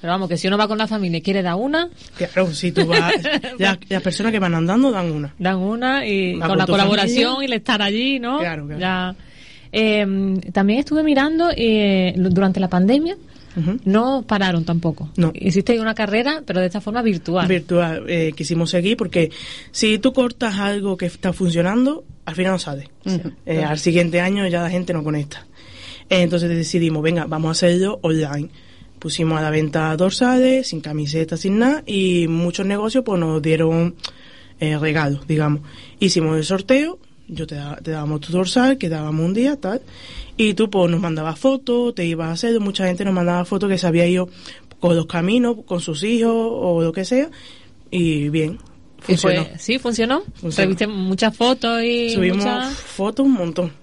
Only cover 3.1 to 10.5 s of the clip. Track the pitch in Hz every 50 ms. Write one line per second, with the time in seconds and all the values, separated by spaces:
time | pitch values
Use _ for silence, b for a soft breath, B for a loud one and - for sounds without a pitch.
3.1 | - 381 165 285 302 285 - 262 - - 190 196 190 180 - - 196 185 180 190
4.1 | 170 - 208 226 220 214 190 175 170 165 165 170 190 233 262 277 233 190 180 170
5.1 | 156 151 147 143 - - 175 180 190 190 180 196 220 233 247 254 262 277 262 220
6.1 | 202 196 190 180 180 165 165 165 196 190 190 180 185 196 196 196 208 202 196 226
7.1 | 240 254 233 240 262 262 277 262 240 220 - - 240 208 208 202 202 220 247 269
8.1 | 277 262 240 240 254 294 - 175 165 151 147 147 151 156 180 185 185 185 180 185
9.1 | 185 B B B B B B B B B B B - 214 220 220 214 208 208 196
10.1 | 196 196 196 196 190 190 - -